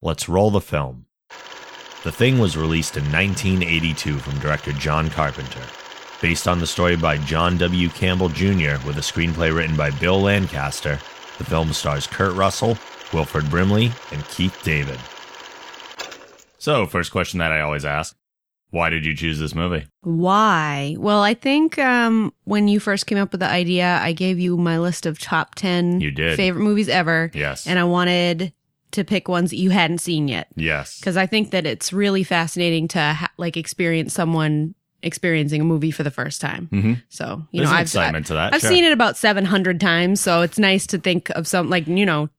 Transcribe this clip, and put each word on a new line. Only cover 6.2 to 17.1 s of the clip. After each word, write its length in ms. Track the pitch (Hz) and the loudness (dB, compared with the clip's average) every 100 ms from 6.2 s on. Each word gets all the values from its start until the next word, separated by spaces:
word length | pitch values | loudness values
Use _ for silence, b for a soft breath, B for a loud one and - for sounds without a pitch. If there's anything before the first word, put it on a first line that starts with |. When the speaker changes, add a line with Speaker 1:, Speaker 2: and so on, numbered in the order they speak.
Speaker 1:
Based 240 | 82 85 - | 0 0 2
on 140 | 87 | 0
the 80 | 82 | 0
story 260 | - 90 | 0 2
by 220 | 85 82 76 | 2 2 0
John 400 | 71 80 85 90 | 0 0 2 2
W. 300 | 87 90 87 | 2 2 0
Campbell 400 | - 95 90 92 | 0 0 2 0
Junior 500 | 76 95 95 76 71 65 | 2 2 2 2 0 -4
with 100 | 73 | -6
a 40 | |
screenplay 520 | 73 - 85 80 82 | -4 -2 -2 2 0
written 240 | 80 80 78 | 2 0 0
by 140 | 73 | 0
Bill 300 | 69 85 95 | 0 2 4
Lancaster, 800 | 98 101 92 76 71 - 78 71 - - - - | 4 2 0 -4 -6 -4 -6 -6 -8 -18 -20 -12
the 60 | |
film 280 | 71 82 80 | -2 0 0
stars 340 | 76 80 71 - | -2 -2 -2 -4
Kurt 300 | - 98 90 | -2 -2 2
Russell, 420 | 95 - 117 113 - - - | 0 2 -2 -2 -6 -18 -6
Wilford 380 | 85 78 78 76 | -2 -2 -2 0
Brimley, 400 | 82 95 101 117 120 - | 2 2 4 2 -2 -8
and 120 | 73 73 | -10 -10
Keith 280 | - 90 - | -2 -4 -2
David. 380 | - 76 71 65 64 - - - - - - - - - - - - - - _ | -2 -2 -2 -8 -12 -18 -18 -18 -20 -20 -20 -18 -20 -14 -14 -14 -20 -20 -20 _
So, 280 | - 147 98 | 0 0 0
first 240 | 90 85 | -2 -2